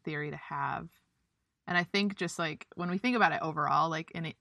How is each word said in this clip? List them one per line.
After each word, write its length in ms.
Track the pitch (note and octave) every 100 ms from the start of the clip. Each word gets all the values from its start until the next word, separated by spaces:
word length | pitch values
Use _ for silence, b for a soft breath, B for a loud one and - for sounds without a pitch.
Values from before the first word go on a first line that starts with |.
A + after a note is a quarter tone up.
theory 280 | - D3+ D3
to 60 | C#3+
have. 500 | - C#3+ C#3 C#3+ E3 - _ _ _ _ _ _ -
And 100 | F3
I 60 |
think 320 | F3 G3+ G3+ G3
just, 220 | E3+ -
like, 280 | D#3+ D#3 - -
when 140 | F3
we 80 | F#3
think 180 | B3 A#3+
about 160 | F3+
it 100 | D3+
overall, 480 | D#3+ D3+ C#3+ C#3+ D#3+
like, 220 | D#3+ E3
in 220 | - D#3+ -